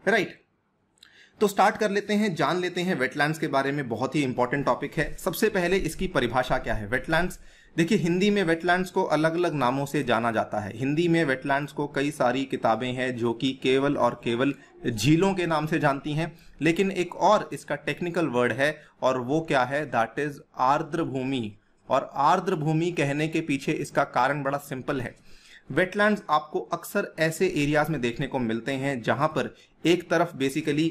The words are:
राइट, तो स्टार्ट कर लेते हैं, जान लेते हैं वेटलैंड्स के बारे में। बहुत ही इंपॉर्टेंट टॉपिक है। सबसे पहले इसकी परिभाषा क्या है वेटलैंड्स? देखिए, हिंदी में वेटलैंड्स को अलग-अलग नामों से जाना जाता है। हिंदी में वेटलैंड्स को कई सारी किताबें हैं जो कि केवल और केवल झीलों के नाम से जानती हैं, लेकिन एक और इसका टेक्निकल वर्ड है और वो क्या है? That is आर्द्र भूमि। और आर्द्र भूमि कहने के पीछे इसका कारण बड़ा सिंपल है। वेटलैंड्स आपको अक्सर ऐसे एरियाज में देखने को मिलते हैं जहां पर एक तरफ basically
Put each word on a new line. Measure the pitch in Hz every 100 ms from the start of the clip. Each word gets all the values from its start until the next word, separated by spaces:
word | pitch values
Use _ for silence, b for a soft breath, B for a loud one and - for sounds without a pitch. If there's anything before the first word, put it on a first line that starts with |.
राइट, | - 214 170 - _ _ _ _ _ _ b b b _
तो | 208
स्टार्ट | 196 196 -
कर | 214
लेते | 196 202
हैं, | 208 214
जान | 156 143 175
लेते | 180 175
हैं | 175
वेटलैंड्स | 160 127 147 147 151
के | 160
बारे | 139 135
में। | 143 127
बहुत | 110 127
ही | 151
इंपॉर्टेंट | 135 117 123 143 135
टॉपिक | 120 139
है। | - 147 -
सबसे | - 160 220
पहले | 202 175 190
इसकी | 165 - 123
परिभाषा | 143 120 123 127 131
क्या | 127
है | 113 101
वेटलैंड्स? | 127 - 160 175 - b b b -
देखिए, | 170 214
हिंदी | 165 175 208
में | 202
वेटलैंड्स | 170 165 175 180 185
को | 190
अलग-अलग | 190 151 160 165 175
नामों | 151 123 135 139
से | 151
जाना | 127 113 117
जाता | 110 92 107
है। | 101 110
हिंदी | 135 147 175
में | 165
वेटलैंड्स | 156 131 143 139 143
को | - 143
कई | 143 147
सारी | 143 123 127
किताबें | 135 127 117 113 127
हैं | 127 127 123
जो | 117
कि | 117 131 135
केवल | 131 131 143 139
और | 120 117
केवल | 123 117 139 139 B - 131
झीलों | 113 123 160 190
के | 190 170
नाम | 156 151
से | 160
जानती | 143 139 151
हैं, | 147 165 b b b
लेकिन | 147 165 196
एक | 190 175 -
और | 170 208 -
इसका | 143 - 143
टेक्निकल | - 143 180 175 160
वर्ड | 120 123
है | 113 143 151 B B
और | 127 127
वो | 120 151
क्या | 156 143
है? | 123 139 151
That | 120 113 -
is | 147 139 - -
आर्द्र | 127 151 160 165
भूमि। | 143 131 131 135 110 - _ _ _
और | 127 135
आर्द्र | - 143 185 185 180
भूमि | 151 156 175
कहने | 170 143 143 156
के | 160
पीछे | 160 139 -
इसका | 151 143 -
कारण | 139 127 127 147
बड़ा | 139 143
सिंपल | - 131 123 143
है। | 120 - B B B B _
वेटलैंड्स | 135 185 202 208 202 -
आपको | 151 151 180 -
अक्सर | 170 - 202 - -
ऐसे | 160 156 185
एरियाज | 151 143 151 156
में | 151
देखने | 120 120 139
को | 135
मिलते | 117 113 117
हैं | 135 139 131
जहां | 113 117 151
पर | 143 117 b b _
एक | 151 175 -
तरफ | 165 170 131
basically | 135 143 147 147 160